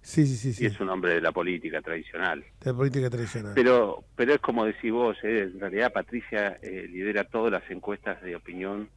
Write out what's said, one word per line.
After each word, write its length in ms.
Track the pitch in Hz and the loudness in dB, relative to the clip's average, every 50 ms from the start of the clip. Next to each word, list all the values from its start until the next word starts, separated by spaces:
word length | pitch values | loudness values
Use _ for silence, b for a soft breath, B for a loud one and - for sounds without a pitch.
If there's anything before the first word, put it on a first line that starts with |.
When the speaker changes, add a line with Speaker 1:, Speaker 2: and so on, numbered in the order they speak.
Speaker 1:
Sí, 240 | _ - - - 151 | _ 0 4 4 4
sí, 100 | 139 131 | 4 4
sí, 160 | 117 104 135 117 | 0 -2 -2 -2
sí. 100 | - 120 | 2 0
Speaker 2:
Y 40 | 123 | 0
es 100 | 107 - | 0 0
un 100 | 104 95 | -2 -2
hombre 260 | 92 92 90 87 85 | 0 2 2 4 4
de 60 | 85 | 4
la 120 | 82 82 80 | 4 2 0
política 500 | 92 85 90 90 87 78 80 76 78 73 | 2 0 0 -2 -2 -4 -4 -6 -6 -4
tradicional. 600 | - 82 82 80 - - 82 90 92 85 - - - - - | -4 -6 -6 -6 -8 -6 -2 -2 -2 -2 -2 -6 -14 -20 -8
Speaker 1:
De 100 | - 131 | -6 -4
la 40 | 127 | -2
política 340 | 120 135 139 123 139 131 127 | 0 0 0 2 0 -2 -2
tradicional. 420 | 117 120 117 107 - 117 107 104 101 | -2 -4 -6 -4 -6 -6 -8 -2 2
Speaker 2:
Pero, 500 | 135 120 123 127 123 113 101 90 - - - - | 4 6 8 8 8 6 4 0 -6 -10 -18 -2
pero 180 | - 123 120 147 | -2 2 4 4
es 60 | 143 | 2
como 240 | - - 123 117 110 | 2 0 0 2 2
decís 280 | 110 104 - - 117 110 | 0 -2 -2 -2 0 0
vos, 240 | 120 120 117 104 - - | 2 2 2 0 0 -2
eh, 260 | 107 113 110 98 92 90 | 0 0 0 0 -2 -6
en 60 | 95 | -6
realidad 340 | 98 95 87 101 117 123 - | -8 -4 -2 0 0 0 0
Patricia, 680 | 104 92 - - 120 - - - 107 104 101 92 - - | -2 -6 -4 -6 -8 -8 -4 -2 -2 -2 -2 -2 -6 -12
eh, 240 | 113 92 92 90 87 | -10 -10 -10 -10 -10
lidera 360 | 87 90 95 104 104 104 98 | -8 -6 -4 -2 0 0 -2
todas 260 | - - 113 110 113 | -2 -2 0 0 2
las 180 | 101 90 - - | 0 0 -4 -6
encuestas 520 | 95 90 - - 101 98 - 104 95 - 92 | -12 -10 -6 -8 -8 -6 -6 -8 -8 -8 -8
de 140 | 90 87 | -10 -10
opinión 520 | 87 _ - 85 90 92 95 101 104 107 107 _ | -10 _ -12 -10 -8 -6 -6 -6 -6 -8 -10 _